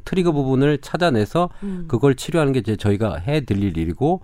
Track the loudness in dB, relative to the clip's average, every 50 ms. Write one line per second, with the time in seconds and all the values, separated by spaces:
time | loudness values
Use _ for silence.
0 | -4 -4 -2 0 0 2 2 0 0 2 2 2 2 2 2 0 -4 -6 -4 0
1 | 0 2 2 2 0 0 0 0 0 -2 -4 -8 -8 -8 -8 -8 -6 -4 0 2
2 | 4 4 4 2 -2 -2 0 2 2 2 2 0 0 -2 -2 0 2 0 2 2
3 | 0 -2 -2 -4 -4 -2 -2 -2 0 0 0 0 0 0 0 0 -2 -2 -2 0
4 | 0 0 0 0